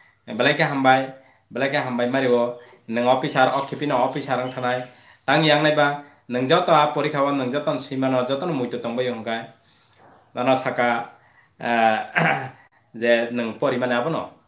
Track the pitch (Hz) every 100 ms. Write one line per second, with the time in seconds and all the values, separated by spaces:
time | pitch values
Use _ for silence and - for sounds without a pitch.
0 | _ _ - 110 139 143 151 139 131 131
1 | 135 - - _ _ 113 135 147 127 120
2 | 123 135 127 120 120 - - - - 113
3 | 120 131 147 143 127 135 - 127 147 127
4 | 135 147 135 123 127 131 123 127 127 -
5 | _ _ - 151 156 147 156 143 143 143
6 | - _ - 123 131 175 180 156 147 151
7 | 143 143 139 143 123 143 156 139 - 131
8 | 131 127 123 139 180 143 120 127 120 120
9 | 127 113 110 113 127 - _ _ _ _
10 | - _ _ 123 131 131 131 120 120 117
11 | 120 - _ _ _ _ 120 117 113 107
12 | - - 160 143 127 - _ _ _ 113
13 | 117 117 120 120 113 107 143 123 123 120
14 | 165 135 87 -